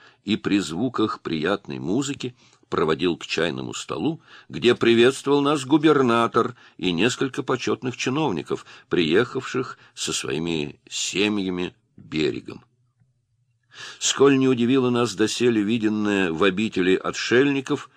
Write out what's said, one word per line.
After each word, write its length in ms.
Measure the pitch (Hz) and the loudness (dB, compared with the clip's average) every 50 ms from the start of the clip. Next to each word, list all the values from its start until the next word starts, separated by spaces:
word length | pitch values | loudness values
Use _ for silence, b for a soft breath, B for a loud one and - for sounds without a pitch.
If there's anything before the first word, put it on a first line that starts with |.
| b b b b b | b b b b b
и 120 | 101 104 | -2 -2
при 240 | 101 - - 92 101 | -2 0 0 0 0
звуках 640 | 90 76 78 85 120 131 - - 110 107 - - | 0 0 -4 -2 -4 -2 0 0 -2 -2 -2 -6
приятной 580 | - - 80 78 76 87 101 - - - 71 65 | -8 -6 -4 -2 -2 -2 -2 -2 -4 -8 -10 -8
музыки 560 | 64 76 95 131 143 135 139 - - 123 123 b b b b b b - | -4 -2 -2 -2 -2 -4 -6 -8 -10 -12 -12 b b b b b b -6
проводил 480 | - - 85 78 80 67 82 90 82 - | -2 -2 0 0 0 0 0 -2 -2 -2
к 100 | - - | -6 -6
чайному 480 | - - 82 85 69 64 65 60 - | -4 -2 -2 -2 -2 -6 -8 -10 -10
столу, 440 | - - - - - 107 139 165 156 B B B B B B | -10 -10 -8 -6 -4 -4 -4 -4 -6 B B B B B B
где 240 | - - - 120 120 | -8 0 2 2 2
приветствовал 680 | - - 117 117 117 120 127 127 - - 139 143 143 | 4 4 4 6 6 6 4 4 0 -2 0 2 2
нас 220 | 143 143 151 147 131 | 2 2 -2 -2 -2
губернатор 920 | 131 147 156 147 160 151 139 135 120 117 117 117 113 - 120 110 117 120 b b b b b | 0 0 4 4 4 4 4 4 2 4 2 2 2 2 2 0 0 -2 b b b b b
и 140 | - 90 | -2 0
несколько 520 | 87 80 101 123 123 - 139 135 123 - 127 | 2 2 2 2 2 0 -4 -4 -4 -6 -4
почетных 540 | - 135 123 - - 110 - - 131 120 - | -4 -4 -4 -2 -4 -4 -4 -4 -8 -8 -4
чиновников, 680 | - 139 127 151 160 139 95 76 65 - - - - B B B B B | -4 -4 -2 -2 -2 -2 -2 -4 -4 -4 -6 -8 -8 B B B B B
приехавших 880 | - 85 85 78 80 101 123 123 - 131 123 - - 127 127 - - b b b b | 0 0 2 2 4 2 2 0 -2 -8 -8 -6 -6 -6 -6 -6 -10 b b b b
со 180 | - - - | -10 -8 -6
своими 680 | - - - - 65 78 82 85 85 78 73 71 65 - _ - | -6 -6 -6 -4 -4 -4 -2 -2 -2 -4 -4 -6 -8 -16 _ -12
семьями 840 | - - - - - 87 101 107 107 104 95 95 90 90 90 82 - _ _ _ _ - | -10 -8 -6 -4 -2 -2 0 0 0 -2 -4 -4 -4 -4 -6 -8 -8 _ _ _ _ -20
берегом. 640 | - - 76 78 76 69 62 62 - 55 57 - _ _ _ _ _ _ _ _ _ _ _ _ _ _ _ _ _ _ _ _ _ B B B B B B B | -16 -8 -4 -2 -2 -2 -2 -4 -10 -14 -18 -18 _ _ _ _ _ _ _ _ _ _ _ _ _ _ _ _ _ _ _ _ _ B B B B B B B
Сколь 400 | - - - - 135 143 139 135 | -6 -4 2 4 6 6 6 6
не 80 | 131 131 | 4 2
удивило 420 | 131 117 120 117 131 135 123 123 | 2 2 2 2 2 2 2 2
нас 240 | 123 120 120 113 98 | 2 0 0 0 0
доселе 480 | 90 110 107 - - 127 123 117 110 | 0 0 0 0 2 2 2 4 2
виденное 680 | 101 101 117 120 107 107 107 107 104 104 101 98 95 87 | 2 0 0 0 0 0 0 0 0 0 2 2 2 0
в 120 | 80 78 101 | 0 2 2
обители 520 | 98 92 92 110 107 - 95 90 92 92 | 2 2 2 -2 -2 0 0 2 2 2
отшельников, 960 | - - 85 82 - - - 113 123 139 143 139 139 131 - 147 131 - - b | 2 0 -4 -6 -6 -2 2 2 4 4 4 0 -2 -2 -4 -4 -4 -6 -10 b